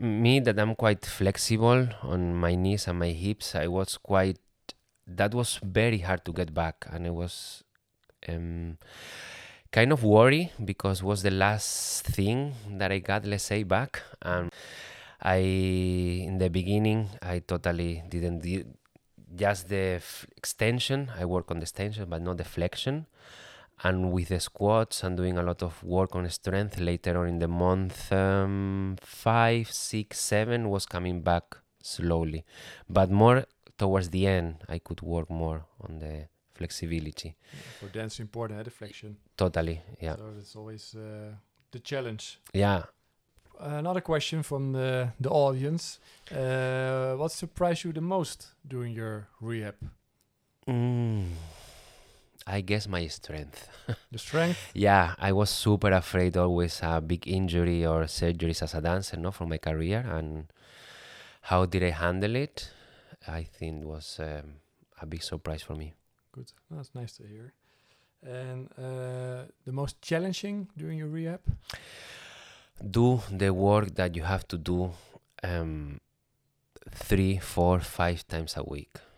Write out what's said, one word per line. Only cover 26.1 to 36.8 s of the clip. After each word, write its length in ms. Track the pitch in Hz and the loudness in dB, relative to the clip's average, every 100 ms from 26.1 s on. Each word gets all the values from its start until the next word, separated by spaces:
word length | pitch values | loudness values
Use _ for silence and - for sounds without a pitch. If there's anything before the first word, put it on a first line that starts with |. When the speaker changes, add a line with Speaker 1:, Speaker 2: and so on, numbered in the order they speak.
Speaker 1:
on 140 | 92 90 | 0 -4
strength, 500 | - 98 95 104 - | -4 -2 -2 -2 -2
later 380 | 87 87 90 87 | 0 0 0 0
on 100 | 87 | 0
in 100 | 85 | 0
the 100 | 85 | 0
month, 640 | 87 90 92 92 - - | 2 4 4 0 -4 0
um, 840 | 95 95 98 98 98 98 98 95 95 | 2 4 4 2 0 -2 -2 -2 -6
five, 720 | - - 113 117 117 117 110 | -10 -2 2 4 4 2 0
six, 460 | - - 110 104 - | -6 -4 -6 -6 -4
seven 500 | - 107 110 120 110 | 0 2 2 0 0
was 160 | 98 | 0
coming 380 | - 90 90 90 | -2 -4 -2 0
back 340 | 82 87 - - _ _ | 2 2 0 -18 _ _
slowly. 640 | - - 87 82 80 78 - - - - - | -12 -2 0 2 0 -4 -10 -18 -18 -16 0
But 200 | 92 92 | 4 6
more 360 | 101 117 127 - _ - - | 8 8 6 2 _ -12 -2
towards 320 | 98 95 87 | 2 2 0
the 160 | 92 98 | 2 4
end, 300 | 92 85 78 - | 4 0 -6 -10
I 120 | 85 | -10
could 200 | - 82 | -8 -8
work 300 | 85 85 78 | -4 -4 -2
more 340 | 80 80 80 78 - | -2 -2 -4 -10 -16
on 200 | - 78 | -14 -10
the 280 | 78 78 78 _ _ - | -10 -10 -14 _ _ -10
flexibility. 760 | 85 - | -8 -6